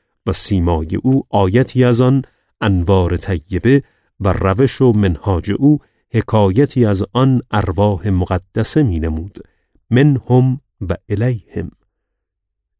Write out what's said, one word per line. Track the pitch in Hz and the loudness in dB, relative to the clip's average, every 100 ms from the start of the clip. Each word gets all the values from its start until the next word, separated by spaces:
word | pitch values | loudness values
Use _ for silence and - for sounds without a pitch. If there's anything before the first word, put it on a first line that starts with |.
| _ _ 95 | _ _ -4
و | |
سیمای | 92 - 95 85 80 80 90 | -2 0 0 0 -2 -2 -4
او | 127 135 - | 0 -2 0
آیتی | 104 95 113 127 123 | -2 0 0 0 0
از | 123 117 | 2 2
آن | 131 135 123 _ _ - | 2 0 -4 _ _ -6
انوار | 110 92 87 95 87 87 | -2 0 2 2 2 -2
طیبه | - 90 - 90 113 139 - _ _ - | -4 -8 -6 -4 2 2 0 _ _ -6
و | 95 | -2
روش | 87 95 95 135 - | 0 -2 0 0 2
و | 131 | 2
منهاج | 107 98 82 101 87 98 | 2 0 -2 -4 -4 -4
او | 101 143 151 _ _ _ | 0 2 0 _ _ _
حکایتی | 113 - 110 98 98 110 123 110 | -4 0 2 2 2 0 2 0
از | 95 101 | 0 -2
آن | 120 135 123 - | 0 2 0 -2
ارواح | 104 98 90 104 95 107 | -4 -2 0 0 0 -2
مقدسه | 92 90 90 _ - 113 156 | -2 -2 -4 _ -6 -2 0
می‌نمود، | 131 82 80 80 95 - - _ _ _ - | 0 -2 -4 -6 -10 -16 -20 _ _ _ -2
منهم | 117 151 131 - 127 131 127 _ - 95 | 2 4 2 2 2 2 -2 _ -14 -8
و | - - | -8 -6
الیهم. | 104 123 113 _ 90 87 _ _ _ _ _ _ _ _ _ _ | -4 -2 -4 _ -10 -10 _ _ _ _ _ _ _ _ _ _